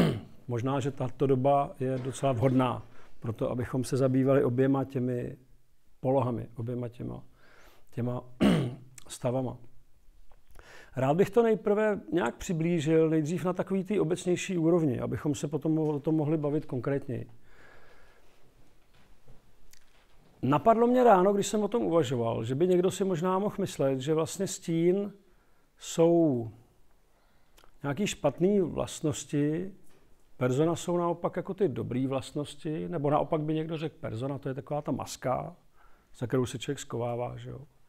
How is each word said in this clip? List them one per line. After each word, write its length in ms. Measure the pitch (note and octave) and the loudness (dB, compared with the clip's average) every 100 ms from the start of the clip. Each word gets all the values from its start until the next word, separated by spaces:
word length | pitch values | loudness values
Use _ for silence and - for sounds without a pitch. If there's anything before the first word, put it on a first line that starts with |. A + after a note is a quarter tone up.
<clears throat> 460 | D#3+ A2 - - - | 6 0 -8 -16 -8
možná, 320 | A#2+ C3 C#3 | -4 -2 -2
že 100 | C#3 | -2
tato 360 | C#3 B2+ - C3+ | -4 -4 0 2
doba 480 | C3 C3+ C#3+ C#3+ - | 4 4 2 0 -4
je 180 | C3 C3 | -4 -4
docela 340 | B2+ - C#3 | -6 -2 -2
vhodná 560 | A#2 C3+ B2+ B2+ A2+ - - - - | 2 2 4 2 -2 -8 -14 -12 -10
pro 120 | A#2 | -8
to, 180 | A2 B2 | -4 -4
abychom 340 | A#2+ A2+ C3 | -4 -4 -4
se 120 | A#2 B2+ | -2 2
zabývali 480 | C3 C3 C3 C3+ | 2 4 4 4
oběma 400 | C3 B2 C3+ C3+ | 4 4 4 2
těmi 520 | C3+ B2+ B2 B2 B2+ - - - - - - - | 0 -2 -2 -4 -6 -10 -18 -20 -20 -20 -20 -6
polohami, 480 | B2+ C3+ B2 A2+ A2+ - | 0 2 2 -2 -6 -10
oběma 320 | A#2 B2 A#2+ | -8 -6 -8
těma, 360 | A#2 A#2+ A#2+ - - - - - - - | -8 -10 -10 -14 -20 -20 -20 -20 -20 -12
těma 340 | - A#2+ B2 - - G#3 E3 B2+ | -6 -4 -4 -8 2 4 4 0
<clears throat> 400 | - - - - | -6 -14 -16 -14
stavama. 500 | - B2+ B2+ B2+ A#2+ - - - - - - - - - - - - - - | -6 -4 -2 -4 -6 -14 -18 -18 -20 -20 -20 -18 -18 -18 -20 -18 -20 -12 -2
Rád 200 | C3 D#3+ | 2 4
bych 140 | G3+ | 2
to 120 | A#3+ | 4
nejprve 580 | A3+ G#3+ G#3+ G#3 G#3+ G#3+ - | 4 4 2 2 2 0 -2
nějak 240 | E3 A3+ - | 0 0 -2
přiblížil, 720 | - D#3+ E3 F3 D3 D#3+ D#3+ | -4 -2 0 0 4 4 6
nejdřív 340 | D#3+ D3 F3+ | 4 0 -2
na 80 | F3+ | -2
takový 320 | F3+ E3+ F#3+ | -2 -2 -2
té 160 | F#3 G#3 | 0 0
obecnější 580 | D#3+ F3+ F3+ F3 - F3+ | 0 0 0 0 0 0
úrovni, 420 | D#3+ F3 D#3 A#2+ | 4 4 4 0
abychom 340 | A#2+ B2 D#3 | -2 -2 -2
se 140 | C#3 D3+ | -2 -4
potom 300 | D3 D#3+ D#3 | -2 0 0
o 220 | D#3 D3 | 0 0
tom 140 | D3+ | 0
mohli 220 | D#3+ D3 D#3+ | 0 2 0
bavit 300 | C#3+ D3+ - | 0 -2 -2
konkrétněji. 640 | B2+ C#3 C#3 C3+ A2+ A#2 - - - - - - - - - - - - - - - - - - - - - - - - - - - - - - - | -4 -2 -2 -2 -8 -8 -14 -20 -20 -20 -18 -18 -18 -20 -20 -20 -20 -20 -20 -20 -20 -20 -20 -20 -20 -16 -18 -18 -18 -16 -16 -20 -20 -20 -20 -20 -4
Napadlo 440 | B2+ D3 A3+ A3+ A#3+ | 2 4 6 6 6
mě 180 | B3+ | 6
ráno, 280 | A#3+ F#3+ F#3+ | 8 8 6
když 140 | G3+ F#3 | 4 0
jsem 160 | G#3+ | 0
o 60 | G3+ | 0
tom 140 | A#3 | 0
uvažoval, 640 | G3 E3 B2 B2+ A2+ A#2 | 2 2 2 0 0 -2
že 100 | A2+ | -2
by 140 | C3 F3+ | 0 2
někdo 220 | F3+ F3+ | 4 2
si 140 | F#3 | 0
možná 340 | G3 E3+ F#3 F#3 | -2 0 0 0
mohl 180 | G3+ G3+ | -2 -2
myslet, 420 | F#3 - C3+ C3+ | -4 0 0 0
že 140 | C3 | 0
vlastně 320 | D#3 D#3+ - G3 | 0 0 -2 -6
stín 680 | - - E3 E3+ G3 G3+ - _ _ _ _ _ _ | -6 -2 2 4 2 0 -8 _ _ _ _ _ _
jsou 720 | - - E3 E3+ D#3+ B2 A2+ - _ _ - _ _ _ _ _ _ - - - | -4 4 6 6 4 2 -2 -12 _ _ -20 _ _ _ _ _ _ -20 -20 -10
nějaký 240 | C#3 C3+ G#3 | -6 -2 -4
špatný 540 | - D3 C#3+ F3+ G#3 | 0 -2 2 2 4
vlastnosti, 1120 | D#3 C3 - - D#3 - - D3 D3 D#3+ G3 - - - - - _ - | 2 -2 -6 -4 -4 -4 -4 -2 0 -2 -6 -12 -20 -20 -20 -20 _ -4
persona 380 | B2+ C3 D#3+ E3 | 0 2 2 0
jsou 200 | - F3 | -2 0
naopak 400 | E3+ E3+ F3 F3+ | 0 -2 -4 -4
jako 180 | G3+ | -6
ty 140 | F#3 F#3+ | -2 -2
dobrý 380 | A#2 G#2+ B2 C3 | -2 -4 -2 -2
vlastnosti, 840 | C3+ - D3 C#3+ - D#3+ D#3+ F3 | -2 -4 -6 -8 -8 -8 -6 -4
nebo 220 | E3+ C#3+ | -2 2
naopak 300 | D3 C#3+ D#3+ | 2 2 -2
by 140 | D3+ | -2
někdo 240 | D#3 D#3+ D#3+ | -2 -4 -6
řekl, 180 | D#3 - | -8 -8
persona 380 | A#2+ A2 C3+ C#3 | -8 -6 -6 -6
to 100 | C#3 | -8
je 60 | |
taková 280 | C3+ - D3 | -8 -6 -6
ta 100 | D3+ | -4
maska, 640 | A#2+ G#2 - C3 B2+ D3+ - _ - - - _ - | -6 -6 -6 -2 -2 -4 -12 _ -20 -20 -20 _ -10
za 80 | A#2+ | -2
kterou 200 | C3 A#2+ | 0 0
se 120 | A#2+ | -4
člověk 200 | - C#3 | -8 -8
skovává, 580 | - A#2 A#2+ A#2+ A#2+ A#2+ | -8 -6 -4 -4 -6 -8
že 140 | B2 | -12
jo. 100 | B2+ C#3+ _ | -14 -16 _